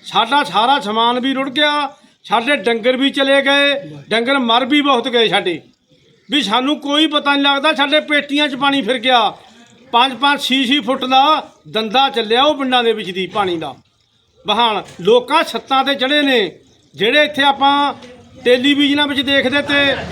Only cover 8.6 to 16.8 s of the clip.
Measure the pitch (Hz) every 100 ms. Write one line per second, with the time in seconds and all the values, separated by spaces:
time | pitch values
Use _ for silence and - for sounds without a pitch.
8.6 | 277 277 202 254 240 247 202 - - -
9.6 | - - - 233 262 233 285 277 - 262
10.6 | 240 285 208 269 254 262 285 302 - _
11.6 | 156 208 220 247 269 233 214 233 294 277
12.6 | 262 254 233 214 190 185 180 208 190 170
13.6 | 151 127 _ _ _ _ _ _ - 208
14.6 | 233 202 156 - 180 240 240 311 - 226
15.6 | - 269 269 269 254 294 277 247 180 -
16.6 | _ _